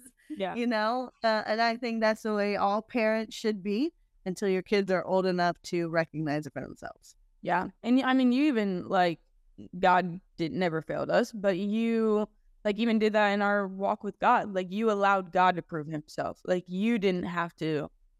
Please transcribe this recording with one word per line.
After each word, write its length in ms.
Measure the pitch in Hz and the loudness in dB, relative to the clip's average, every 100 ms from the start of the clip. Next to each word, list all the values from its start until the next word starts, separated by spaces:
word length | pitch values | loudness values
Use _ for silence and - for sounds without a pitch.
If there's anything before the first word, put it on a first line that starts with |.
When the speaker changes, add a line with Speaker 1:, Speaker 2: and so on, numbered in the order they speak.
| - _ _ | -18 _ _
Speaker 1:
Yeah. 260 | 302 190 185 | -6 -4 -2
Speaker 2:
You 100 | 240 | -2
know, 460 | 220 214 247 247 - | 0 0 -2 -6 -2
uh, 200 | 226 220 - | 0 0 0
and 160 | 220 | 0
I 140 | 233 226 | 0 0
think 240 | 247 226 | -4 0
that's 220 | 220 220 | 0 0
the 120 | 220 | -2
way 220 | 208 202 196 | 0 0 0
all 260 | 196 208 | 0 0
parents 540 | 220 240 220 220 220 - | -2 0 0 0 -4 -4
should 260 | 220 214 | -4 -2
be 300 | 185 202 311 - _ _ 190 | -2 -2 -2 -6 _ _ -8
until 220 | 175 202 | -4 0
your 140 | 185 | 0
kids 300 | - 208 196 | 2 0 2
are 120 | 185 | 0
old 220 | 117 190 185 | 2 0 2
enough 360 | 180 175 170 | 2 0 -2
to 260 | - 175 170 | -4 -4 -2
recognize 580 | 165 160 147 156 147 151 | 0 -2 -2 -4 -4 -6
it 60 | |
for 80 | 135 | -10
themselves. 540 | 131 - - - - _ _ _ | -12 -12 -16 -18 -20 _ _ _
Speaker 1:
Yeah. 260 | 175 175 190 - | -2 -2 -2 -6
And 140 | 220 254 | 0 2
y-, 60 | |
I 100 | 254 | 4
mean, 180 | 262 247 | 2 4
you 140 | 247 302 | 4 2
even, 420 | 233 202 180 170 | 2 0 -2 -2
like, 320 | 190 180 165 _ _ _ - 214 180 | 2 2 0 _ _ _ -20 -16 0
God 400 | 185 180 180 175 - - | 4 4 2 -6 -14 -6
did, 140 | 165 | -4
never 300 | 165 180 160 | 0 0 -2
failed 300 | - 151 143 | -4 -6 0
us, 200 | 175 226 | 2 2
but 260 | 220 196 180 | -2 -2 0
you, 680 | 202 220 226 226 220 214 214 _ _ _ | -2 0 0 2 2 0 -2 _ _ _
like, 140 | 208 202 | -4 0
even 200 | 233 220 | 2 2
did 160 | 214 | 2
that 160 | 214 208 | 4 2
in 120 | 202 | 2
our 260 | 202 202 196 | 2 0 -2
walk 360 | 190 196 208 | -4 -2 -2
with 140 | 202 - | -6 -2
God. 340 | 208 240 208 | 2 2 2
Like, 180 | 190 185 | -4 -4
you 180 | 196 226 | -2 0
allowed 420 | 202 196 196 185 | 2 2 2 0
God 240 | 180 185 175 | 2 4 2
to 40 | |
prove 260 | - 170 151 | -4 -8 -8
himself. 520 | 156 151 - 139 - | -8 -10 -6 -6 -6
Like, 200 | - 180 175 | -2 -2 -2
you 300 | 185 214 233 | -2 0 2
didn't 280 | 196 180 180 | 2 0 -2
have 300 | 175 170 - | -4 -6 -6
to 320 | 156 151 151 - _ _ | -4 -4 -6 -12 _ _